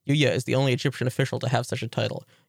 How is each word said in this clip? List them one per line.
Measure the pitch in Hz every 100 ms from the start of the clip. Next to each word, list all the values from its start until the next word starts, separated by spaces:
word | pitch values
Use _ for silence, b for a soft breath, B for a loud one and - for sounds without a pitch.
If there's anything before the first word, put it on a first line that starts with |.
| -
Yuya | 147 123
is | 104
the | 123
only | 127 139
Egyptian | 123 139 -
official | 127 - 135 123
to | 120
have | 123
such | 123 123
a | 113
title. | - 113 - - b